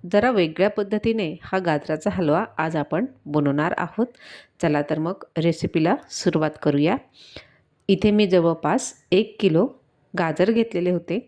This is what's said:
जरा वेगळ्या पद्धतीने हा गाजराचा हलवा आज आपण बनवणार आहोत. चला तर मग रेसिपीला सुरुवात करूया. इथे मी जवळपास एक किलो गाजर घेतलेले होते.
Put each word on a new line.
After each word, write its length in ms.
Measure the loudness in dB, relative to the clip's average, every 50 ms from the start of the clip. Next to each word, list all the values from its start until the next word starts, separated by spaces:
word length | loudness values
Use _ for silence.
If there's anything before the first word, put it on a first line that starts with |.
| -8 0
जरा 180 | 0 2 2 4
वेगळ्या 380 | 2 2 2 0 2 0 0 0
पद्धतीने 600 | 0 -2 -4 -2 -4 -2 0 0 0 0 -2 -4 -6 -10
हा 160 | -10 -4 -4 -2
गाजराचा 520 | 0 0 0 0 0 -4 -6 -2 -2 -4
हलवा 340 | -2 0 0 2 2 2 0 -4 -4 -4
आज 180 | -4 -2 -2
आपण 300 | -4 -4 -2 -2 -2 -2 -4 -8 _ _
बनवणार 480 | -2 0 0 2 2 0 0 0 -2 -2
आहोत. 300 | -4 -6 -6 -2 -4 -4 -4 -6 -20 -20 -20 -20 -20 -20 _ _ _
चला 200 | -2 0 0 0
तर 160 | 0 -2 -2 -2
मग 260 | -2 -4 -6 -8 -12 _ _ -2
रेसिपीला 580 | 0 0 0 0 -4 -2 0 0 2 2 0 -2 -4 _
सुरुवात 480 | -14 -2 -2 0 0 2 -2 -2 -4 -2
करूया. 340 | -2 0 2 2 2 2 0 -2 -6 _ _ _ -20 -20 -20 -20 -20 _ _ _ _ _ _ _ _ 0
इथे 220 | 0 2 2 2
मी 160 | 4 4 2
जवळपास 680 | 4 4 4 4 2 0 0 -2 -2 -2 -2 -2 -6 -14 _ _ _
एक 240 | 0 2 2 0 -4 0
किलो 260 | 0 2 4 4 2 0 -4 _ _ _ _ _ _ _ -4
गाजर 360 | -2 -2 -2 0 2 2 2
घेतलेले 400 | 4 2 0 0 -2 -2 -2 0
होते. 280 | -2 -2 -2 -4 -6 -6 -6